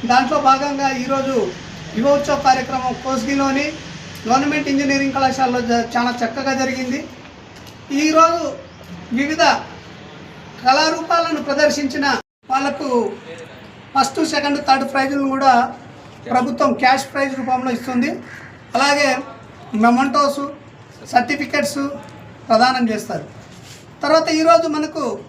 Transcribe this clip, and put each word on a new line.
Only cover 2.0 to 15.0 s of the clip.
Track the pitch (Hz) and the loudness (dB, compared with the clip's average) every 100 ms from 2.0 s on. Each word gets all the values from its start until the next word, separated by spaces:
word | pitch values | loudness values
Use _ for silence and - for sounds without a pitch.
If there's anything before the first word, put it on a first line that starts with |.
| 262 | 2
ఉత్సవ | 285 285 285 | 2 2 0
కార్యక్రమం | 277 262 254 269 254 | 2 2 0 -4 -4
కోస్గిలోని | 240 269 262 226 277 277 269 302 311 - - - - 220 | -6 -4 -4 -2 0 0 0 -2 -6 -14 -16 -16 -12 0
గవర్నమెంట్ | 254 285 302 285 | 2 2 -2 0
ఇంజనీరింగ్ | 277 277 277 277 | 0 2 0 0
కళాశాలలో | 269 269 262 262 247 | 0 0 2 0 0
జ-, | 226 233 233 240 | 0 0 0 -2
చాలా | 240 240 | -2 -2
చక్కగా | 233 277 269 | -4 -4 -4
జరిగింది. | 262 262 262 247 277 330 - - - - - - - - | -2 -2 -2 -4 -6 -8 -16 -20 -20 -20 -20 -20 -20 -4
ఈరోజు | 277 311 311 330 339 302 - - - - - - | 0 4 6 6 4 -4 -8 -14 -20 -18 -16 -6
వివిధ | 233 285 320 320 - - - - - - - - - - - 254 | -4 -2 2 4 4 -2 -16 -18 -18 -18 -18 -18 -18 -18 -4 2
కళారూపాలను | 269 320 349 - 339 339 302 | 4 4 0 0 0 0 -2
ప్రదర్శించిన | 247 277 302 - 285 294 277 247 - _ _ | -2 0 0 0 -4 -2 -2 -2 -6 _ _
వాళ్ళకు | 262 277 285 285 240 202 - - 165 160 - - - - 269 | -2 -2 -4 -2 -2 -2 -6 -16 -18 -18 -20 -20 -20 -6 -2
ఫస్ట్, | 262 - | 0 0
సెకండ్, | 311 294 285 285 - | -2 0 0 -2 2
థర్డ్ | 269 - | 2 2
ప్రైజులను | 277 | -2